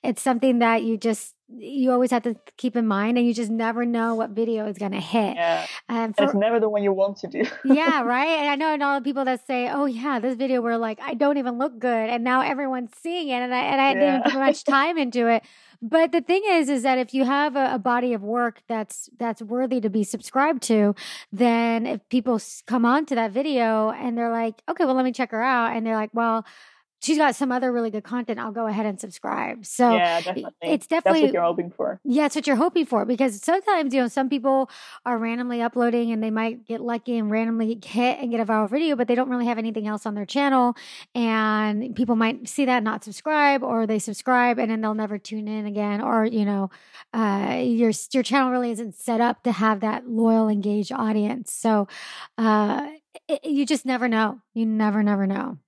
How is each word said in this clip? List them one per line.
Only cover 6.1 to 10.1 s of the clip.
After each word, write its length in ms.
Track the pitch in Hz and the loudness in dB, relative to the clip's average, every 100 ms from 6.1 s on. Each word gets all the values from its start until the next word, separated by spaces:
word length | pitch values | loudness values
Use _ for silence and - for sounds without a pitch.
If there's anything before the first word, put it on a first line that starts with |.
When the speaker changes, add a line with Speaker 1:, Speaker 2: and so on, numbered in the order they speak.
| 208 | 2
Speaker 2:
it's 120 | 202 | 2
Speaker 1:
for 40 | 202 | 4
Speaker 2:
never 220 | 214 233 | 2 2
the 80 | 220 | 2
one 160 | 208 | 2
you 80 | 202 | 2
want 240 | 190 196 196 | 2 0 -2
to 80 | - | -8
do. 160 | - 226 - | -4 -4 -2
<laughs> 80 | 269 | 2
Speaker 1:
Yeah, 360 | 277 330 311 | 4 4 2
right? 260 | 233 247 302 | 2 0 2
And 220 | 320 294 | 0 0
I 60 | 277 | 0
know, 180 | 320 | 0
and 100 | 302 | 0
all 160 | 285 277 | 0 0
the 40 | |
people 200 | 254 269 262 | -2 -2 -2
that 220 | 254 - | -2 -2
say, 220 | 254 247 | -2 -2
"Oh, 160 | 285 285 | 0 -2
yeah, 340 | 226 269 | -2 -2